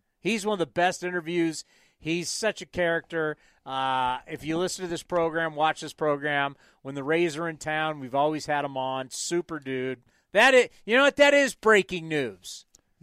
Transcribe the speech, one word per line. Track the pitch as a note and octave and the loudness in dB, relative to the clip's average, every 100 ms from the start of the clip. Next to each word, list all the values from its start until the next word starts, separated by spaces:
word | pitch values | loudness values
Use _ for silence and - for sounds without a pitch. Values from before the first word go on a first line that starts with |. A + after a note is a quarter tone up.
| _ _ | _ _
He's | F3 A3+ G3+ | -2 -2 0
one | |
of | G#3 | -2
the | D#3 | -2
best | - F3+ F3 | 2 2 2
interviews. | F3+ F3+ D#3 F3 E3 D3+ - _ _ _ | -4 -4 -2 0 0 -2 -12 _ _ _
He's | D#3 E3+ D#3 | -6 -4 -4
such | - A3 - | -4 -4 -4
a | F3 | -8
character. | F3 E3+ E3 - E3 D#3 D3+ _ _ - | -2 0 0 -4 -4 -4 -6 _ _ -8
Uh, | C3+ C3 C3 B2+ B2+ - | -4 0 0 0 -2 -8
if | D#3+ C#3+ | -12 -6
you | D#3+ | -2
listen | F3+ - | -2 -4
to | F3+ | -6
this | E3 | -8
program, | - F3 E3 D#3+ E3 D3 | -4 0 0 0 -2 0
watch | D#3 D#3 | 0 0
this | D#3 | -8
program, | - D#3 C#3+ D3 C#3+ C#3 C#3 _ _ | -4 -2 0 0 0 0 -4 _ _
when | C3+ C#3 | -10 -8
the | |
Rays | C3+ E3 E3+ D3 | 0 2 2 -2
are | E3+ | -8
in | D#3 | -6
town, | D#3 D#3 D#3 D3+ | -4 -2 -2 -4
we've | B2+ | -4
always | C#3 D3 D#3 D3+ | 0 2 0 -2
had | D3 C#3+ | -2 -2
him | C3+ | -4
on. | C3 C3 C3 | -4 -4 -6
Super | - - F3 E3+ D#3 | -8 -4 -2 -2 -8
dude. | C3 C3 C3 B2+ _ _ _ | -6 -4 -4 -6 _ _ _
That | F#3+ B3+ | 4 6
is, | C4 G#3 _ - | 6 4 _ 0
you | A#3+ | 4
know | |
what? | C#4 - | 4 6
That | C#4+ | 6
is | C#4+ C4+ - | 6 2 0
breaking | A3 G#3 F#3 F3+ D#3+ | 4 4 4 -4 -4
news. | D3+ B2 F#2 - - - _ _ _ | -2 -2 -6 -18 -18 -20 _ _ _